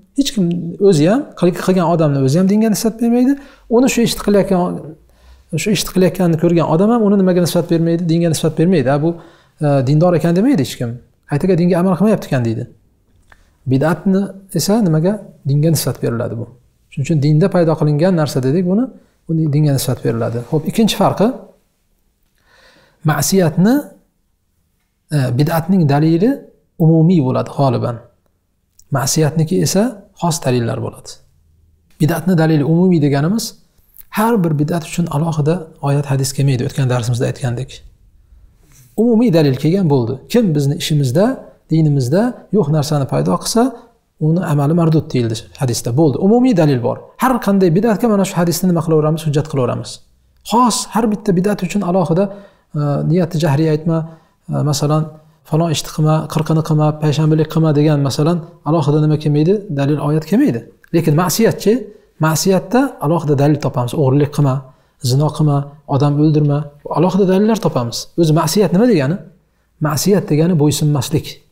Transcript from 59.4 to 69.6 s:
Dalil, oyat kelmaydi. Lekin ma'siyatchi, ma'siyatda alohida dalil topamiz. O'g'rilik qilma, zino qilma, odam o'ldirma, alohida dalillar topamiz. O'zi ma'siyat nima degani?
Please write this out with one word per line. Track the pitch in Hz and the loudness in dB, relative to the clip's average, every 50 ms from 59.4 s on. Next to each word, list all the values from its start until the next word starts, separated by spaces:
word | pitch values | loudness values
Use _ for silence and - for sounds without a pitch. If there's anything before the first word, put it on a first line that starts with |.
| 156 175 208 214 190 - | 2 2 0 0 -2 -6
Dalil, | 147 139 139 139 151 143 | -4 -2 -2 -2 -2 -2
oyat | 143 147 151 156 156 | -2 -2 -2 -2 -2
kelmaydi. | - 196 240 302 214 120 113 - - _ _ _ - | 0 0 2 2 2 0 -4 -8 -12 _ _ _ -2
Lekin | - 170 160 160 143 | -2 0 2 2 2
ma'siyatchi, | 165 185 156 - - 226 185 - - - 196 233 262 - - - - _ _ _ - | 2 0 0 0 0 0 0 0 0 0 0 0 0 -2 -10 -18 -20 _ _ _ -2
ma'siyatda | 156 156 156 - - 190 190 175 - - - 254 285 262 - - | -2 -2 0 0 0 0 0 0 0 0 0 0 0 0 -4 -6
alohida | 151 147 170 156 - 147 147 123 | -2 -2 -2 -2 0 0 0 2
dalil | 139 151 151 - | 2 2 2 0
topamiz. | - 135 - 131 120 117 - | -2 -4 -4 -4 -6 -4 -2
O'g'rilik | 170 135 131 131 147 147 147 | 0 0 2 2 2 0 0
qilma, | - 147 143 131 127 139 - - _ _ _ _ _ - | 0 0 0 0 0 -2 -6 -12 _ _ _ _ _ -6
zino | - 120 127 139 156 147 | -2 0 0 2 0 -2
qilma, | - - 151 147 143 139 143 - - - _ | 0 0 0 0 0 0 -2 -6 -14 -18 _
odam | - 143 127 147 147 143 147 | -4 -2 0 0 0 2 2
o'ldirma, | 151 160 147 151 147 143 143 147 147 - - - - | 2 2 2 2 2 0 0 -2 -4 -8 -14 -16 -12
alohida | - - 147 175 185 185 196 202 175 | -6 -2 0 0 0 2 2 2 2
dalillar | 185 190 214 220 226 - | 2 2 2 2 0 0
topamiz. | - 156 - 127 120 117 - - - - - 170 | -2 -2 -2 -2 -4 -4 -8 -10 -12 -8 -2 0
O'zi | 170 156 | 2 2
ma'siyat | 151 - - 156 - 208 202 156 | 2 2 0 0 0 0 2 2
nima | 175 185 240 254 | 2 2 4 4
degani? | 208 151 131 139 185 208 - - - _ _ _ _ _ | 2 2 2 0 -2 -4 -8 -16 -20 _ _ _ _ _